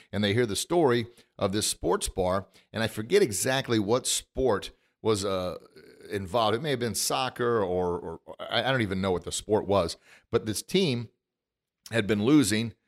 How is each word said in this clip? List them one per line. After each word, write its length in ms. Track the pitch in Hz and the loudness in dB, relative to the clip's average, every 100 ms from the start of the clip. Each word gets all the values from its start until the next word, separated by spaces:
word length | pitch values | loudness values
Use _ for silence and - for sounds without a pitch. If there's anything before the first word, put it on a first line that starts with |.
| - | -10
and 120 | 98 | -2
they 100 | 104 | 0
hear 140 | 104 123 | 2 0
the 80 | 98 | -2
story 500 | - 175 151 120 113 - _ - | 0 2 4 2 -2 -12 _ -4
of 140 | 101 | -2
this 160 | 101 101 | 0 -2
sports 420 | - 160 202 - | -4 -2 -2 -2
bar, 380 | - 90 95 95 - _ | -2 0 0 -4 -16 _
and 80 | 101 | -4
I 60 | 110 | -4
forget 340 | - 110 190 | -4 0 2
exactly 560 | 175 92 117 131 131 113 | 2 0 0 -2 0 0
what 300 | 98 123 131 | 2 0 0
sport 640 | - - - 131 98 - - _ _ | -4 -4 -2 0 0 -2 -16 _ _
was, 220 | 107 107 | -2 0
uh, 320 | 98 95 90 82 - - - - - | 0 -2 -4 -8 -14 -20 -20 -20 -8
involved. 440 | 101 95 113 107 113 | -6 -2 2 2 2
It 60 | |
may 100 | 156 | 0
have 80 | 131 | -2
been 160 | 117 98 | -2 -2
soccer, 680 | - 139 127 - 120 117 | -2 0 -2 -2 0 2
or, 360 | 95 90 90 87 | 2 0 0 -2
or 200 | 85 82 - 80 | -6 -12 -14 -14
I, 240 | 85 107 | -4 -2
I 80 | 117 | 0
don't 100 | 131 | 0
even 200 | 107 95 | 0 0
know 100 | 95 | 0
what 120 | 87 | 0
the 80 | - | -2
sport 360 | - - 104 90 | -8 0 0 4
was, 280 | 98 85 - _ - _ | 2 2 -4 _ -20 _
but 140 | 117 107 | -2 -2
this 180 | 101 | -6
team 460 | - 180 185 120 113 _ _ _ _ _ _ _ - | -2 0 2 -2 -6 _ _ _ _ _ _ _ -4
had 160 | 117 101 | -2 0
been 180 | 151 107 | 2 6
losing, 480 | 151 107 107 117 - | 6 4 0 -4 -10